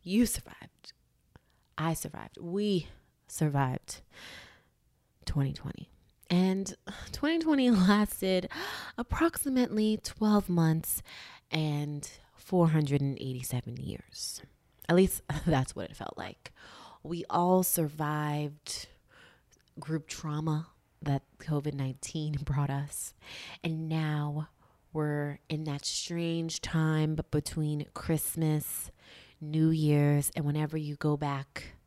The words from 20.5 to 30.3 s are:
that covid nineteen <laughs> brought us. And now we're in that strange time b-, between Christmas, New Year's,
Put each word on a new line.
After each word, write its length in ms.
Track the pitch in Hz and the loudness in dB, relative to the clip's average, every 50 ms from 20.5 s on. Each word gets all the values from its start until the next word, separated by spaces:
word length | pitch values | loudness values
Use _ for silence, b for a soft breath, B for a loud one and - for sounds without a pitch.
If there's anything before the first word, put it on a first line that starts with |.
| 151 151 165 - _ _ _ _ _ _ | -2 -2 -4 -8 _ _ _ _ _ _
that 200 | - 147 139 135 _ _ _ _ | -2 -2 -2 -2 _ _ _ _
covid 360 | - - 151 147 139 151 143 | -4 -2 -2 0 0 -2 -4
nineteen 640 | 139 135 131 131 - - - - 160 151 151 151 139 | -2 -4 -4 -4 -8 -12 -8 -6 -4 -2 -2 -2 -2
<laughs> 40 | 147 | -2
brought 260 | - 135 143 143 139 | -2 0 0 0 0
us. 440 | 139 143 143 143 - - - - - B B B B B B B B B | 0 -2 -4 -6 -8 -10 -10 -10 -14 B B B B B B B B B
And 260 | - 160 160 160 160 156 | -6 -4 -4 -4 -4 -2
now 600 | 156 160 156 151 151 147 147 147 147 151 156 - _ b b b b b b _ | 0 0 0 0 0 0 -2 -2 -2 -4 -6 -8 _ b b b b b b _
we're 460 | - 156 151 151 147 147 147 143 143 - _ _ | -4 -2 0 0 0 -2 -2 -4 -6 -10 _ _
in 160 | 160 151 156 | -4 -4 -2
that 200 | 151 139 143 - | -4 -6 -4 -4
strange 760 | - - - - - 175 170 170 170 165 165 165 165 - - | -4 -4 -4 -6 -4 -4 -2 0 0 0 -2 -2 -4 -4 -6
time 540 | - - - 160 156 160 156 156 156 156 156 | -6 0 2 2 4 4 4 2 2 2 0
b-, 80 | 156 - _ | -4 -4 _
between 560 | - 151 - - - 160 151 151 151 147 147 - _ | -2 -2 -2 -2 -4 -2 -2 -2 -2 -4 -6 -8 _
Christmas, 960 | - - - 165 151 - - - 165 160 156 151 151 147 - - - - - B B B B B B B B B B | -8 -2 0 0 0 0 -4 -2 0 2 2 2 0 -2 -4 -8 -8 -10 -12 B B B B B B B B B B
New 300 | 151 151 151 160 160 160 | -10 -2 2 4 4 4
Year's, 640 | 160 156 151 151 147 147 147 147 147 147 143 - | 4 4 4 4 6 6 6 6 4 4 2 0